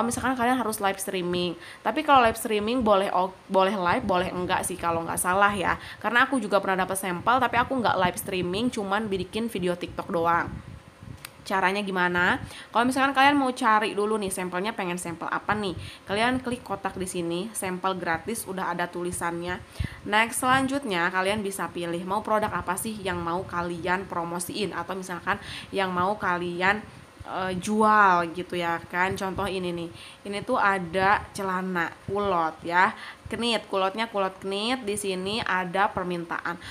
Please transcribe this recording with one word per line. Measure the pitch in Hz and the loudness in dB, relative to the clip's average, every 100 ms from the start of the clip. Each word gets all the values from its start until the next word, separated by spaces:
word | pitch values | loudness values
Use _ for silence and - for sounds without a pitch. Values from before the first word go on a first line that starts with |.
| 233 | 8
misalkan | 240 240 262 | 0 -2 2
kalian | 240 254 | 2 2
harus | 220 220 | 0 0
live | 196 196 | -2 -2
streaming. | - 190 175 180 175 165 - - | -4 -4 0 0 -2 -4 -12 -6
Tapi | - 233 311 | -2 0 6
kalau | 277 | 6
live | 233 220 | 6 2
streaming | 240 214 208 254 220 | 0 0 0 2 6
boleh | 196 196 | 6 4
o-, | 180 185 - - | 2 0 -2 0
boleh | 190 190 | 4 4
live, | 208 175 220 220 | 4 2 0 2
boleh | 180 180 | 2 2
enggak | 180 180 185 | -2 -2 0
sih | - 180 | -2 -4
kalau | 170 165 | -2 -2
nggak | 165 175 | -2 -2
salah | 185 185 202 | 2 4 4
ya. | 208 175 170 - - | 4 0 -2 -4 -6
Karena | 208 233 262 | 0 4 4
aku | 269 | 2
juga | 208 196 | 2 2
pernah | 190 185 180 | 2 0 0
dapet | 190 | -2
sampel, | 190 175 226 254 | -2 -2 2 4
tapi | 240 233 | 4 2
aku | 240 262 | 0 2
nggak | 196 - | 2 2
live | 180 175 | 2 0
streaming, | - 190 175 190 247 | -4 -2 -2 0 -2
cuman | 240 202 196 220 | -2 -2 0 0
bikin | 190 185 214 226 | -2 -4 -4 -4
video | 220 180 | -2 -2
TikTok | 175 - - - | -2 -6 -8 -4
doang. | 190 165 170 143 - - - - - - - - - - | 0 2 2 0 -8 -12 -18 -20 -20 -18 -16 -18 -14 -4
Caranya | 190 185 196 | 2 2 0
gimana? | 202 185 180 175 180 254 - - - | -2 0 2 4 2 2 -4 -14 -4
Kalau | 214 | 2
misalkan | 247 262 269 269 | 2 4 2 6
kalian | 277 | 6
mau | 285 262 254 | 6 2 2
cari | 247 214 214 196 | 4 4 2 0
dulu | 208 220 | 0 0
nih | 196 | -2
sampelnya, | 190 180 180 202 220 | -4 -4 -2 -4 -2
pengen | 185 175 | -4 -4
sampel | 175 165 160 | -6 -6 -4
apa | - - 214 | -4 -2 -2
nih? | 202 - - - | -2 -4 -10 -12
Kalian | - 196 233 262 | -4 0 2 0
klik | 254 247 | -2 -6
kotak | - 196 190 190 | -6 -6 -6 -6
di | 180 | -6
sini, | 180 170 170 214 220 | -4 -2 -4 -4 -6
sampel | 190 185 190 190 | -6 -2 -2 -2
gratis, | 170 165 - 226 | -2 -2 -2 -8
udah | - 185 175 | -6 -6 -4
ada | 175 | -2
tulisannya. | 175 175 175 180 170 170 175 185 - - - - | -4 -4 -6 -4 -4 -4 -6 -8 -10 -8 -8 -8
Next, | - 208 226 240 | 0 2 2 0
selanjutnya | 254 262 269 277 277 180 175 | 2 4 4 0 0 0 2
kalian | 185 190 214 | 2 0 0
bisa | 196 190 170 | -2 -4 -6
pilih | 175 170 170 | -4 -4 -4
mau | 180 202 | -2 -4
produk | 208 214 214 | 2 2 2
apa | 180 175 175 | -2 -2 -4
sih | 226 214 | -4 -6
yang | 190 175 | -4 -4
mau | 170 175 190 | -2 -2 -2
kalian | 175 175 175 175 180 | -4 -4 -4 -2 -2
promosiin | 190 180 170 175 180 185 190 170 | -2 -4 -4 -4 -6 -4 -4 -4
atau | 170 | -6
misalkan | 190 185 175 185 - - - - | -6 -6 -8 -2 -4 -4 -12 -6
yang | 190 190 | -2 0
mau | 180 185 214 | 2 2 2
kalian, | 196 175 175 175 185 214 - - - - | 0 0 -2 0 2 2 -2 -18 -20 -18
eh, | - 147 185 185 | -10 -4 -4 -4
jual | 190 214 214 214 196 175 170 160 | 0 4 6 8 8 6 2 -4
gitu | 175 | -6
ya | 180 170 165 - | -2 -2 -2 -4
kan. | 175 185 196 | 0 0 0
Contoh | 196 185 190 | -4 -2 -4
ini | 190 180 | -2 -4
nih, | 175 170 - - - - | -4 -6 -10 -18 -14 -8
ini | 202 | -6
tuh | 202 247 | -2 2
ada | 196 196 170 180 190 208 - | 4 2 0 2 4 4 0
celana | - 196 185 185 180 165 - | -6 -4 -2 -2 -2 -2 -4
kulot | - 196 202 180 160 156 | -6 -2 2 2 2 -2
ya, | 165 170 196 214 - - - | 0 4 4 2 -14 -16 -10
knit, | 220 233 214 - | -4 0 0 0
kulotnya | 196 190 202 226 | 0 0 0 -4
kulot | 202 190 190 | 0 -2 -2
knit. | 196 196 220 254 214 | -6 -2 -2 -2 -2
Di | 208 | -4
sini | 196 185 190 220 | -2 -2 -2 -4
ada | - 185 180 190 208 | -2 -2 0 2 2
permintaan, | 208 180 175 170 160 - 175 - | 2 -2 -4 -4 -6 -6 -8 -10